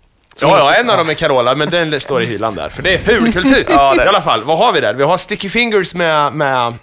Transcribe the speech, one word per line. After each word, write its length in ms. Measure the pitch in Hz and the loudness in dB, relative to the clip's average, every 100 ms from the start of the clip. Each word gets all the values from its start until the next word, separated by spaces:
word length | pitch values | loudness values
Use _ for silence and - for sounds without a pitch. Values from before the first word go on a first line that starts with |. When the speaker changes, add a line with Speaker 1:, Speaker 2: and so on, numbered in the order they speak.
| _ _ _ | _ _ _
Speaker 1:
Som 160 | - 143 | -2 2
Speaker 2:
Ja, 80 | 185 | 4
ja, 100 | 143 | 4
Speaker 1:
inte 120 | 196 | 2
Speaker 2:
en 100 | 240 | 2
av 60 | 190 | 0
dem 140 | 160 | -2
är 40 | |
Carola, 400 | 151 160 131 120 | -2 0 2 2
men 160 | 139 147 | 0 -2
den 300 | 175 160 143 | -2 -2 -4
står 220 | - 131 | -4 -2
i 40 | 113 | -2
hyllan 280 | 101 113 | -4 -4
där. 140 | 92 76 | -6 -8
För 140 | - | -6
det 120 | 170 | -2
är 40 | 170 | 0
ful 340 | 196 226 233 | 2 2 2
kultur. 320 | 180 269 262 - | 0 2 2 4
Speaker 1:
<laughs> 20 | |
Ja, 260 | - 139 | 4 4
det 0 | |
är 20 | 135 | 4
det. 80 | |
Speaker 2:
I 40 | 208 | 2
alla 120 | 202 | 2
fall, 220 | 151 117 | 0 -2
vad 140 | 123 165 | 0 0
har 140 | 233 | 2
vi 80 | 170 | 0
där? 140 | 110 | 0
Vi 80 | 120 | 0
har 140 | 143 180 | 0 0
Sticky 320 | - 208 196 | -4 -8 -6
Fingers 460 | 226 233 208 175 | -2 0 0 -2
med, 380 | 180 170 151 143 | -2 0 0 0
med 400 | 147 139 127 117 117 | 0 -2 0 -2 -6